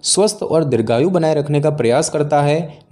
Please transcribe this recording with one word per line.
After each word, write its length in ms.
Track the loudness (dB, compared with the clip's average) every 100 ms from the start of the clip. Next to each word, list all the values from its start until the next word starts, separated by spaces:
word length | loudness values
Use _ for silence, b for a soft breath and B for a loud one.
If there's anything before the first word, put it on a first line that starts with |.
स्वस्थ 400 | -4 0 0 -2
और 220 | -2 0
दीर्घायु 440 | 0 0 0 2 2
बनाए 240 | 2 0
रखने 260 | 0 0 0
का 100 | 0
प्रयास 380 | 0 2 2 0
करता 300 | -2 0 2
है। 360 | 2 0 -4 -12 -4